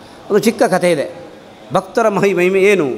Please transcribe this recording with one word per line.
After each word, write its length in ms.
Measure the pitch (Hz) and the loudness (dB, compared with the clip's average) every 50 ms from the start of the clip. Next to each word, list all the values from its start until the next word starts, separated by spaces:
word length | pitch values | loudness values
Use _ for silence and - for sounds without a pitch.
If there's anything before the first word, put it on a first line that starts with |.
| - - - - - - | -20 -20 -20 -20 -6 0
ಒಂದು 80 | 196 208 | 0 2
ಚಿಕ್ಕ 240 | - 220 220 - | 2 0 0 0
ಕಥೆ 300 | 269 190 185 180 180 180 | 0 0 0 0 0 0
ಇದೆ. 380 | 170 147 120 - - - - - - - - - - - - - | 0 -2 -4 -8 -10 -16 -20 -20 -20 -20 -20 -20 -20 -20 -16 -4
ಭಕ್ತರ 360 | 135 185 180 - - 247 226 220 | -4 -4 -4 -2 -2 0 0 0
ಮಹಿ-, 280 | 202 185 190 202 190 | 0 0 0 0 0
ಮಹಿಮೆ 240 | 175 180 180 190 190 | 2 0 2 2 2
ಏನು 240 | 185 202 208 180 151 131 117 | 2 4 2 2 0 -2 -4